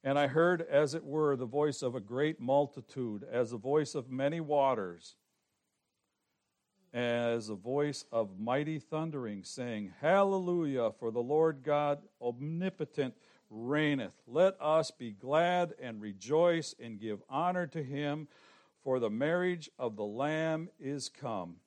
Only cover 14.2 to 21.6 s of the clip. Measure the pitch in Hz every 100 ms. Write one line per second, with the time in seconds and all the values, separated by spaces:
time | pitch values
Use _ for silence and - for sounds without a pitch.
14.2 | - 135 190 190 151 156 151 - 120 101
15.2 | 123 151 175 180 175 - 131 110 104 98
16.2 | 107 151 175 165 151 - 120 107 110 104
17.2 | - 135 175 180 165 165 135 143 147 147
18.2 | 147 - - - _ _ 139 131 113 107
19.2 | 147 175 180 180 151 _ 123 107 104 110
20.2 | 147 156 160 156 170 _ 135 143 - -
21.2 | 123 107 85 85